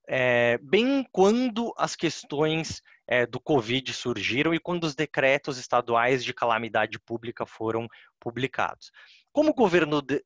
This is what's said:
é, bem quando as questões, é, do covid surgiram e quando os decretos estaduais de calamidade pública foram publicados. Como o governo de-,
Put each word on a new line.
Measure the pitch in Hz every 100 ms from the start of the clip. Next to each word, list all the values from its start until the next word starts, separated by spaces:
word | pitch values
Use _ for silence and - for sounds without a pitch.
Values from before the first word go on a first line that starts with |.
| -
é, | 131 127 120 120 120
bem | 143 196 254 277 247
quando | - 190 240 254 214 233 -
as | 156 -
questões, | 165 - - 147 156 160 160 - - _ -
é, | 123 120
do | 123
covid | - 143 110 131 127
surgiram | 117 123 113 92 120 156 165
e |
quando | - 175 160
os | 139
decretos | 151 - 135 139 - 127
estaduais | - 123 120 117 123 131
de | 117
calamidade | - 120 113 113 110 110 110
pública | - 117 117 - 113
foram | - 110 113 117 - - _
publicados. | 120 117 131 - 95 - - - - _ _
Como | - 311
o |
governo | - 208 170 151 147
de-, | 131 139